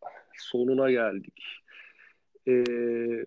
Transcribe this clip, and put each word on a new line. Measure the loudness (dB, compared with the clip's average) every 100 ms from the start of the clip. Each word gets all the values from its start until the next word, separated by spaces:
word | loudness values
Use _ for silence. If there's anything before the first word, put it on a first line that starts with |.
| -16 -16 -20 -18
sonuna | -6 0 2 2 4
geldik. | 4 2 -2 -8 -16 -16 -18 _ -20 -20 -20 -20 _ _ _ 2
Ee, | 4 2 0 -2 -2 -2 -4